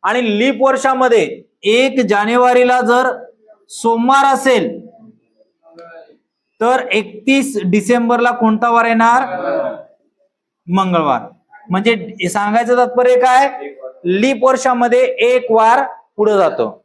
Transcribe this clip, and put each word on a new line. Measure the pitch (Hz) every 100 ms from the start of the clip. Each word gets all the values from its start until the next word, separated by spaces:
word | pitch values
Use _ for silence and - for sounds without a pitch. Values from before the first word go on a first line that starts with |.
| 180
आणि | 233 233 208
लीप | 254 220
वर्षामध्ये | 269 262 269 262 254 226 156 117 - _
एक | 196 226 262 262
जानेवारीला | 214 202 208 240 247 247 247 247
जर | 233 240 254 247 - _ _ _ _
सोमवार | - 226 226 240 269 277
असेल, | 269 269 240 170 - - - - _ _ _ _ _ 330 233 170 - - _ _ _ _ _
तर | 226 254 254
एकतीस | 214 202 - - 269 254 214 190
डिसेंबरला | 208 202 240 233 240 240
कोणता | 240 226 220 240
वार | 233 233
येणार? | 226 226 240 269 185 285 - - - - _ _ _ _ _ _ _ -
मंगळवार. | 185 185 175 151 123 - _ _ - -
म्हणजे | 185 208
हे | 226 180 - 180
सांगायचं | 208 208 220 240 247
तात्पर्य | 247 247 247 247
काय? | 254 254 277 - - - - -
लीप | 175 190 240 254 254
वर्षामध्ये | 262 262 247 240 247 254 254 233
एक | 247 247
वार | 220 220 247 269 - _ -
पुढे | 214
जातो. | 208 170 139 110 98